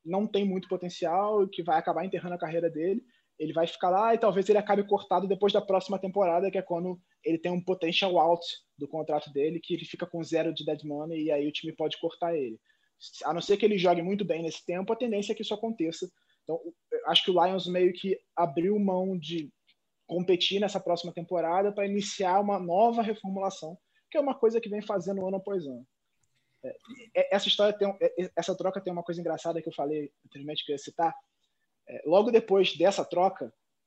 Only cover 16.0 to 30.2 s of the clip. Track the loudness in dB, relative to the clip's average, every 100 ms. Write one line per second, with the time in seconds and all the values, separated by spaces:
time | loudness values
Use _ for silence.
16 | -10 _ _ _ -8 -6 -8 -16 _ -4
17 | 0 0 2 4 4 0 -2 0 2 0
18 | -4 -4 _ -4 -2 0 0 2 0 0
19 | -2 -4 -6 -8 -8 -14 _ _ _ _
20 | -6 -2 2 2 2 0 0 -2 0 -2
21 | -2 -10 -4 -2 2 2 2 0 0 0
22 | -2 0 2 4 4 0 0 4 4 4
23 | 0 -4 -6 -4 -4 -4 -10 -14 _ _
24 | _ -2 0 2 2 2 -2 -6 -2 -2
25 | -2 -4 -2 -4 -4 -4 -6 -10 -16 _
26 | _ _ _ _ _ _ -12 -12 -16 -20
27 | -4 0 2 0 0 2 2 2 -2 2
28 | 0 0 -4 -4 -4 -2 -2 -4 -6 -6
29 | -6 -6 -4 -4 -4 -6 -6 -4 -4 -4
30 | -6 _